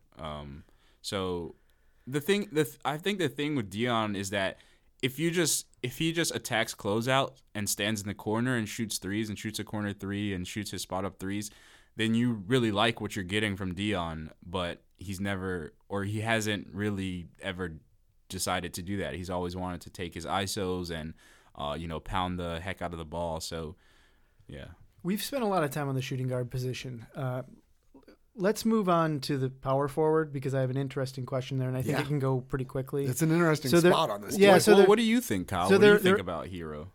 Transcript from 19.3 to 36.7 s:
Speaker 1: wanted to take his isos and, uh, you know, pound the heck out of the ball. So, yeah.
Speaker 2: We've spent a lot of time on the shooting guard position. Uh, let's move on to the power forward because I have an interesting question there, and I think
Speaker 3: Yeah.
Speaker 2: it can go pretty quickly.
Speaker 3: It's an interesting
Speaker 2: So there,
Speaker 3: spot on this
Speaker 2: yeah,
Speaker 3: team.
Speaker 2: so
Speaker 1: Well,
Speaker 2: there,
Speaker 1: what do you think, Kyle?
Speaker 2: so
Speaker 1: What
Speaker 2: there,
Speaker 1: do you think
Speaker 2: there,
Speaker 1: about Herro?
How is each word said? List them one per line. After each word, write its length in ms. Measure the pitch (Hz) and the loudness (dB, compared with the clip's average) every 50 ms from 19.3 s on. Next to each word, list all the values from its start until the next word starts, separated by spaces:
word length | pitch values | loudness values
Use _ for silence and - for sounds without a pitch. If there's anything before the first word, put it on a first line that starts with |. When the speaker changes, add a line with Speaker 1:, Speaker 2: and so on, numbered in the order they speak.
| 90 87 90 90 90 | -4 -4 -4 -4 -4
Speaker 1:
wanted 260 | 92 90 90 87 82 | -6 -6 -6 -6 -8
to 80 | - - | -12 -14
take 220 | - - 92 85 - | -12 -10 -10 -8 -8
his 100 | 90 80 | -8 -6
isos 640 | 71 85 98 101 98 - 107 95 92 92 92 90 82 | -2 -2 -2 -2 -2 -2 -4 -2 -2 -2 -4 -4 -6
and, 240 | 85 80 76 80 80 - - - - - _ _ - | -6 -6 -8 -8 -12 -14 -20 -20 -20 -20 _ _ -12
uh, 200 | - 71 73 73 | -8 -6 -6 -6
you 100 | 78 85 | -6 -6
know, 120 | 82 80 76 | -6 -8 -8
pound 400 | - - 104 95 90 90 90 90 | -6 -4 -4 -2 -2 -2 -2 -4
the 200 | 87 85 85 82 | -4 -6 -6 -6
heck 220 | 87 98 90 - | -6 -8 -8 -6
out 100 | 87 85 | -8 -8
of 60 | 85 | -8
the 80 | 82 80 | -8 -10
ball. 340 | 76 78 85 87 82 80 80 | -8 -6 -6 -4 -4 -4 -6
So, 360 | - - 85 82 80 76 - _ _ _ _ _ _ _ _ _ _ _ _ _ - | -8 -8 -8 -8 -8 -8 -12 _ _ _ _ _ _ _ _ _ _ _ _ _ -20
yeah. 180 | - - 69 - - 85 - - - _ _ - | -16 -16 -14 -14 -16 -18 -20 -20 -20 _ _ -6
Speaker 2:
We've 180 | 170 208 202 | -4 -4 -4
spent 220 | - - 285 269 233 | -4 -4 -4 -2 -2
a 40 | |
lot 160 | 208 190 180 156 | 0 0 0 0
of 60 | 143 | 0
time 180 | 139 156 143 | -2 -4 -4
on 60 | 139 135 | -2 -2
the 60 | 131 | -4
shooting 260 | 131 - 139 127 127 | -4 -4 -4 -4 -4
guard 220 | 127 127 127 127 120 | -2 -2 -2 -4 -4
position. 540 | - 127 127 127 120 - - 131 127 113 117 - - | -6 -6 -6 -6 -6 -8 -10 -12 -12 -14 -16 -14 -10
Uh, 280 | 160 135 127 127 127 127 - - - _ _ _ _ _ _ - 139 _ - - _ _ _ - | -8 -6 -6 -6 -6 -8 -12 -16 -20 _ _ _ _ _ _ -20 -20 _ -20 -20 _ _ _ -6
let's 300 | 240 165 202 214 - - | 0 0 0 2 2 2
move 220 | 226 220 220 202 180 | 2 2 4 4 4
on 300 | 175 170 160 156 156 143 | 4 4 4 2 0 -2
to 160 | 135 - 147 | -2 -2 -2
the 120 | 135 131 131 | 0 0 -2
power 380 | 135 - - 135 135 135 143 | -4 -4 -2 0 2 2 2
forward 440 | 139 135 160 156 156 156 160 160 151 | 0 0 2 2 4 4 2 2 0
because 220 | 139 139 135 139 131 | -4 -6 -4 -2 0
I 80 | 135 | 0
have 80 | 131 127 | 0 0
an 80 | 127 | 0
interesting 480 | 139 139 131 135 143 131 131 - 135 123 | -2 -2 -4 -4 -4 -4 -4 -6 -8 -6
question 320 | - 139 127 127 - 135 | -4 -4 -4 -2 -2 -2
there, 100 | 131 127 | -2 -2
and 100 | 127 127 | -2 -2
I 40 | 127 | -2
think 160 | 131 - 143 | -2 0 0
Speaker 3:
Yeah. 60 | 131 139 | 0 0
Speaker 2:
it 40 | |
can 120 | 139 147 143 | 0 -2 0
go 220 | 131 135 135 127 | 0 0 0 0
pretty 240 | 127 - - 135 127 | -2 -4 -6 -6 -4
quickly. 400 | - - 135 131 135 - 143 139 | -4 -6 -6 -6 -4 -2 -2 -2
Speaker 3:
It's 160 | 135 123 - | 0 0 2
an 100 | 160 160 | 2 4
interesting 400 | 160 170 175 160 156 147 - 131 | 4 6 6 4 4 2 2 4
Speaker 2:
So 80 | 143 175 | 6 8
there, 100 | 165 180 | 8 8
Speaker 3:
spot 180 | 185 151 165 123 | 8 6 4 0
on 120 | 104 104 | -2 -4
this 160 | - - - | -6 -2 4
Speaker 2:
yeah, 140 | 202 196 202 190 | 6 8 10 10
Speaker 3:
team. 60 | 175 | 10
Speaker 2:
so 120 | - 214 | 10 10
Speaker 1:
Well, 60 | 202 196 | 10 10
Speaker 2:
there, 80 | 196 | 10
Speaker 1:
what 100 | 190 208 | 10 8
do 60 | 226 233 | 8 6
you 180 | 220 226 254 | 4 4 2
think, 260 | 240 - 110 92 90 - | 2 0 -2 -2 -2 0
Kyle? 180 | - - 180 | 0 2 4
Speaker 2:
so 80 | 190 196 | 6 8
Speaker 1:
What 60 | 196 | 10
Speaker 2:
there, 100 | 208 208 | 10 10
Speaker 1:
do 20 | 208 | 10
you 20 | 208 - | 10 8
think 120 | 180 190 | 6 4
Speaker 2:
there, 40 | 208 | 4
Speaker 1:
about 260 | 190 185 85 - - | 2 -2 -4 -6 -6
Herro? 400 | - 98 87 82 78 | -6 -8 -8 -8 -8